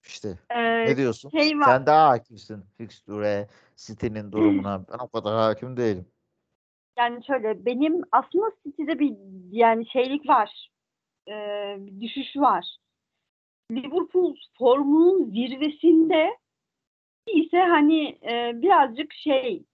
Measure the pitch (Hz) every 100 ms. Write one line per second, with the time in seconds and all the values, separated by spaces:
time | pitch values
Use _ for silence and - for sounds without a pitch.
0 | - - 107 87 _ 240 226 233 226 -
1 | 127 110 - 311 302 294 277 131 139 151
2 | 156 120 _ 107 - 107 92 _ 113 -
3 | - 104 104 101 104 _ _ _ - 110
4 | 120 107 104 107 107 98 98 95 92 120
5 | 123 113 104 110 110 107 123 123 117 92
6 | 87 _ _ _ _ _ _ _ _ -
7 | 240 240 226 262 214 214 196 247 311 339
8 | - 339 - 349 440 - 294 - 294 285
9 | 285 208 196 190 180 208 226 226 226 262
10 | 254 285 277 262 208 - - _ _ _
11 | _ _ - 214 208 208 202 202 196 196
12 | 226 269 254 277 277 190 - - _ _
13 | _ _ _ _ _ _ _ 226 262 330
14 | 359 359 349 - - _ 240 269 285 302
15 | 349 381 247 196 254 262 294 302 320 320
16 | 320 330 330 480 _ _ _ _ _ _
17 | _ _ - 349 330 349 370 320 294 320
18 | 294 - - 233 240 233 330 349 262 226
19 | 302 - 302 262 254 170 _